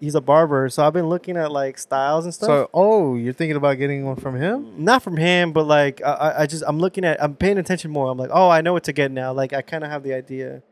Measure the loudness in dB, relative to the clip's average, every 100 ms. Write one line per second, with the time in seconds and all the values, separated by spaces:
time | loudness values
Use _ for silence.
0 | -4 -2 4 4 4 2 0 2 2 2
1 | -2 -4 -4 -4 -2 -2 -4 -6 -4 -2
2 | 0 0 -4 -4 0 0 2 2 4 4
3 | 2 -2 -4 -4 -4 0 0 0 -2 -4
4 | -6 -6 -6 -4 -2 -4 -8 -4 2 2
5 | 0 0 2 2 2 2 4 4 2 0
6 | -2 0 0 0 -2 -2 -4 -2 -2 0
7 | -2 0 -2 0 0 0 -2 -4 -4 -4
8 | -2 -4 0 4 6 6 4 0 -2 -2
9 | -2 -2 -4 -4 -4 -4 -6 -8 -8 -8
10 | -6 -8 -8 -10 -10 -14 -10